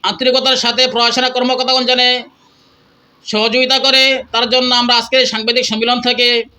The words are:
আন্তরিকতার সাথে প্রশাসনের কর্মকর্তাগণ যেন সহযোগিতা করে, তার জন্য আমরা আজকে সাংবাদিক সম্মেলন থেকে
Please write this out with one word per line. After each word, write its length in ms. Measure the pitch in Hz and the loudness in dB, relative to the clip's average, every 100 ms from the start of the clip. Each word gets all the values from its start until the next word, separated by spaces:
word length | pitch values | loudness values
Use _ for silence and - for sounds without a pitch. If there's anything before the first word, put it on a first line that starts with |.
আন্তরিকতার 540 | 190 196 254 254 262 254 | -6 -2 0 2 0 0
সাথে 300 | 240 233 254 | 0 0 0
প্রশাসনের 460 | 233 233 233 254 | 2 0 0 -2
কর্মকর্তাগণ 540 | 254 254 254 247 262 247 | 0 -2 -2 0 -2 0
যেন 380 | 254 247 247 247 _ _ _ _ _ _ _ _ _ | 2 2 0 -6 _ _ _ _ _ _ _ _ _
সহযোগিতা 540 | - 214 226 247 254 262 | -6 -2 0 0 2 0
করে, 440 | 269 262 262 262 262 | 2 2 2 0 -2
তার 160 | 226 240 | -4 0
জন্য 260 | 254 254 | 0 2
আমরা 220 | 247 240 240 | 0 2 0
আজকে 300 | 226 262 254 | 2 0 0
সাংবাদিক 380 | 220 220 233 | -2 -2 -2
সম্মেলন 360 | - 220 233 247 | -2 -2 -2 0
থেকে 440 | 247 240 240 240 226 | -2 0 0 0 -4